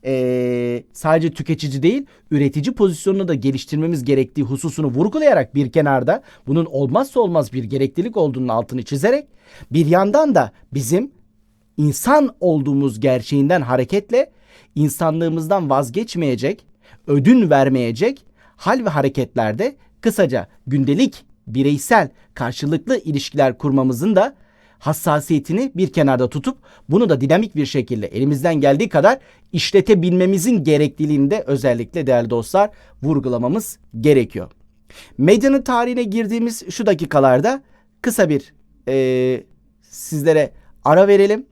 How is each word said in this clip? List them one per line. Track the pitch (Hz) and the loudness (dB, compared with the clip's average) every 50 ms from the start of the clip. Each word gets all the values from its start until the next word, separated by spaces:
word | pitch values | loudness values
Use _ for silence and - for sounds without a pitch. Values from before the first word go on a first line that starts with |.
| _ | _
e, | 127 135 131 127 127 127 127 123 123 123 123 123 120 120 120 - _ _ | -4 -2 -2 0 0 0 -2 -2 -2 -2 -2 -2 -4 -4 -6 -8 _ _
sadece | - - - - - 160 170 | -8 -2 0 2 2 2 0
tüketici | 135 - 147 - 165 - - 147 131 139 131 | -4 -4 -6 -6 -4 -4 -4 -6 -6 0 0
değil, | 170 226 277 277 _ _ _ _ _ | 2 0 0 -4 _ _ _ _ _
üretici | - 147 143 139 139 151 143 208 247 | 0 0 0 0 0 -2 -4 -4 -2
pozisyonunu | - 208 196 170 156 - 196 190 196 196 175 | 0 0 0 0 -2 -2 -2 -2 -2 -2 -2
da | 165 | -4
geliştirmemiz | 135 101 135 135 127 - - - 151 160 165 175 151 123 | -2 -2 -2 -4 -4 -6 -6 -4 -4 -2 -2 -4 -4 -2
gerektiği | 120 143 135 131 127 - - 139 | 0 0 0 0 -2 -2 -6 -4
hususunu | 113 135 135 - 165 131 - - | -4 -4 -6 -6 -8 -6 -4 -4
vurgulayarak | 139 117 131 175 214 - 311 311 294 240 170 131 - - | -4 0 0 -2 0 0 0 2 2 2 2 0 -2 -2
bir | 143 139 127 113 | -4 -4 0 0
kenarda | 160 151 143 139 131 123 120 180 - - - - _ _ | 0 2 2 0 0 2 0 -2 -2 -2 -14 -20 _ _
bunun | - 139 165 165 | -4 -2 -2 -2
olmazsa | 170 - 135 143 131 127 208 269 269 - 254 | -2 -2 -4 -2 0 0 -2 -2 -2 0 0
olmaz | 233 196 175 165 139 107 123 | 0 0 0 -2 -2 -2 -6
bir | 131 120 | -8 -8
gereklilik | 107 113 135 135 139 135 - 175 240 226 | -6 -4 -2 -2 -2 -2 -4 -6 -4 -2
olduğunun | 220 165 151 127 131 131 123 | -2 -2 -2 -2 -4 -4 -2
altını | 113 113 117 - 131 131 120 | -2 -4 -4 -4 -8 -10 -8
çizerek | - 143 139 139 208 247 285 285 _ _ _ _ _ - - - _ - | -6 -6 -2 0 0 0 0 -4 _ _ _ _ _ -20 -20 -18 _ 0
bir | 151 165 | 0 2
yandan | 143 165 180 196 208 208 285 311 302 240 | 4 4 2 2 2 2 2 2 4 2
da | 175 127 104 - _ - _ - | 2 0 0 -6 _ -20 _ -8
bizim | 139 131 110 151 185 247 277 _ _ _ _ _ _ _ _ _ _ _ _ _ | -6 -4 -2 -2 -2 -2 -4 _ _ _ _ _ _ _ _ _ _ _ _ _
insan | - 147 151 135 - - 233 277 302 294 269 - _ | -2 -2 -2 -2 -2 0 2 2 4 2 2 -2 _
olduğumuz | - 180 160 156 135 147 139 139 143 139 110 110 | 0 0 0 0 0 0 0 0 0 -2 -2 -2
gerçeğinden | 110 139 127 127 120 - 143 139 139 143 175 180 | 0 0 0 0 -2 -2 0 0 2 2 2 0
hareketle | 143 113 127 127 127 123 - 202 208 - 233 240 - - _ _ _ _ _ - _ _ _ | 0 0 0 0 0 0 -2 -4 -2 0 0 0 0 0 _ _ _ _ _ -20 _ _ _
insanlığımızdan | 147 147 151 139 - 170 160 156 165 170 165 160 165 160 156 196 196 170 143 | 0 0 0 0 -2 -2 -2 0 0 -2 -2 -2 -4 -2 0 -2 0 0 0
vazgeçmeyecek, | 135 135 139 120 117 196 226 220 - 170 170 143 127 110 120 139 202 - _ _ _ _ _ _ - - _ | 0 0 0 -2 -4 -6 -6 -6 -6 -4 -2 -2 -2 -2 -2 -4 -6 -6 _ _ _ _ _ _ -20 -20 _
ödün | - 143 143 131 170 247 254 220 165 | -2 0 2 6 6 6 6 6 4
vermeyecek | 147 139 135 139 131 131 123 117 113 113 170 233 277 - _ _ _ _ _ _ _ | 4 4 4 2 2 0 -2 -2 -4 -2 -2 -4 -4 -6 _ _ _ _ _ _ _
hal | _ - 190 220 262 240 | _ -2 -2 -2 0 -2
ve | 202 | -2
hareketlerde | 151 147 135 139 139 - 127 - _ - 113 107 107 - 196 262 277 _ _ _ _ _ | -2 0 0 0 0 -2 -6 -4 _ -2 -2 -2 -2 -2 -4 -4 -6 _ _ _ _ _
kısaca | - 117 - - 190 151 123 117 87 - _ _ _ | -8 -6 -2 0 -2 0 0 -4 -6 -6 _ _ _
gündelik, | - 131 143 135 127 143 175 262 247 - - - _ _ _ _ | -4 -2 -2 0 0 2 0 0 -2 -2 -8 -20 _ _ _ _
bireysel, | - 110 123 139 143 147 139 - - 247 220 175 127 _ _ _ _ _ | -8 -4 -2 0 0 0 -2 -2 0 2 2 2 0 _ _ _ _ _
karşılıklı | - 135 117 117 - - 143 156 156 160 - 262 226 | -8 -6 -6 -6 -6 -4 -4 -4 -4 -2 -2 -4 -4
ilişkiler | - 160 151 139 135 - - 143 143 135 120 - | -2 -4 -6 -6 -6 -6 -2 0 0 0 0 -2
kurmamızın | - 143 135 139 131 131 127 113 151 214 220 | -4 0 0 2 0 0 -2 -2 -2 0 2
da | 180 202 269 277 _ _ _ _ _ _ _ _ _ | 2 2 0 -2 _ _ _ _ _ _ _ _ _
hassasiyetini | - 143 156 - - 175 147 151 147 - 165 151 139 - 156 202 254 269 - | -6 -6 -6 -4 -2 0 0 0 0 0 -2 -2 -2 -2 -4 -2 -2 -4 -2
bir | 165 190 180 - | -2 -2 -2 0
kenarda | 175 151 139 131 123 127 120 | 0 2 2 2 2 0 -2
tutup | - 151 135 262 262 - _ _ _ _ _ - | -2 -4 -6 -6 -8 -8 _ _ _ _ _ 0
bunu | 143 196 240 202 | 2 2 4 2
da | 160 127 | 2 0
dinamik | 127 135 156 185 220 214 _ | 2 2 2 2 2 -2 _
bir | 156 147 | -4 -4
şekilde | 135 - 143 123 - 127 110 104 | -2 -2 -4 -4 -2 -4 -6 -6
elimizden | - - 104 131 143 147 135 135 170 165 | -6 -4 -2 0 0 0 0 0 0 0
geldiği | 151 139 139 139 143 208 190 | 2 2 2 2 2 0 0
kadar | - 151 143 202 254 262 - _ _ _ _ _ - | 0 4 4 4 4 4 -4 _ _ _ _ _ -6
işletebilmemizin | 170 - - - 196 185 - 220 185 165 180 175 180 180 180 196 190 165 233 247 208 143 | -4 -4 2 2 2 4 6 4 4 4 2 2 2 2 2 0 0 0 0 0 0 2
gerekliliğini | 143 151 143 151 143 143 _ 151 151 151 143 139 139 | 2 2 2 2 0 -2 _ -2 0 2 2 2 2
de | 196 220 - | 0 -2 -2
özellikle | - 143 135 113 135 120 117 117 - - 175 151 | -2 -4 0 0 0 0 0 -4 -8 -6 -6 0
değerli | 127 131 120 120 110 | 2 2 2 2 0
dostlar | 120 117 110 - - 185 202 214 - _ - _ _ - - | -2 -4 -4 0 2 2 2 2 0 _ -20 _ _ -8 -4
vurgulamamız | 139 156 143 - 131 123 117 120 123 156 220 220 - - _ _ _ - 113 | -2 -2 0 -2 -2 -4 -2 -2 -2 -2 -4 -4 -8 -14 _ _ _ -14 -2
gerekiyor. | 113 147 147 135 117 - - 107 90 - _ _ _ _ _ _ _ _ - - - - - - | 2 4 4 4 2 0 -6 -12 -12 -12 _ _ _ _ _ _ _ _ -20 -20 -20 -20 -6 0
Medyanın | 131 156 202 208 226 277 269 269 269 | 4 4 4 6 4 2 2 2 0
tarihine | - 254 233 240 247 247 247 247 | -2 -2 -2 -2 -2 -2 -4 -4
girdiğimiz | 208 190 226 226 202 220 233 226 233 226 - - 185 | -4 -2 -4 -2 -2 -2 -4 -4 -4 -6 -8 -12 -14
şu | 175 - - | -8 -4 0
dakikalarda | 214 196 147 160 139 - 147 135 135 127 131 143 220 269 277 _ _ _ _ _ _ _ _ - | 0 0 0 -2 -2 0 2 4 4 4 4 2 0 -2 -2 _ _ _ _ _ _ _ _ -6
kısa | 254 226 - 202 156 | -4 0 0 0 2
bir, | 151 139 - - _ _ _ _ _ _ _ - | 2 -2 -4 -8 _ _ _ _ _ _ _ -4
e, | 131 135 131 127 127 127 127 127 127 123 - _ _ _ _ _ _ _ _ | -2 0 0 0 0 0 0 0 -2 -4 -6 _ _ _ _ _ _ _ _
sizlere | _ - - - - 160 156 139 165 160 156 147 135 - - _ - - _ _ | _ -20 -18 -12 -8 -6 -2 2 2 4 4 2 0 -4 -16 _ -20 -20 _ _
ara | 127 151 175 190 202 | 2 4 6 6 6
verelim. | 202 196 196 202 208 226 269 _ | 6 4 4 2 2 -2 -4 _